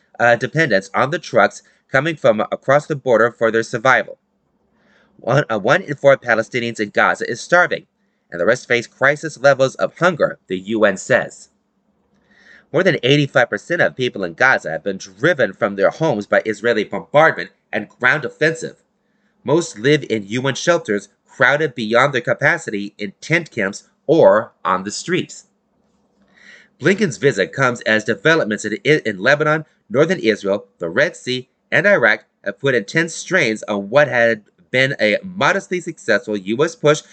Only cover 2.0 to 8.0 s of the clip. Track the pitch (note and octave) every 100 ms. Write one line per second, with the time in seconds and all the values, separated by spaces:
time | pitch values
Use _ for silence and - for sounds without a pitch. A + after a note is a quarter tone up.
2 | D#3 D#3 B2+ G#2+ - G2 - C#3+ - D3
3 | C3 A2 A#2 - A2+ A2+ A#2 B2 C3 A#2+
4 | - - _ _ _ _ _ _ _ _
5 | _ _ - A#2+ - A2 G#2 F3 C#3+ C#3+
6 | C#3 C3+ B2 A2 A2 B2+ A#2 A2+ G#2 A2+
7 | G2+ F2 - B2 - F3 D#3 - - _